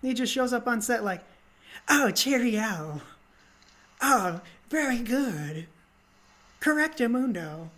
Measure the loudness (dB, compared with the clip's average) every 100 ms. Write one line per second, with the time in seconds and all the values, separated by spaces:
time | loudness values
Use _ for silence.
0 | -2 -2 0 0 0 0 0 -2 0 -2
1 | -2 -4 -10 -20 _ _ -20 -18 2 4
2 | 4 2 2 2 2 0 -2 -4 -6 -10
3 | -12 -20 _ _ -20 _ -20 -20 -20 -4
4 | 4 4 2 -4 -10 -20 -4 -2 0 0
5 | 0 0 0 -2 -6 -8 -12 _ _ _
6 | _ _ _ _ -20 -4 0 2 0 0
7 | 0 2 0 -2 -6 -10 -14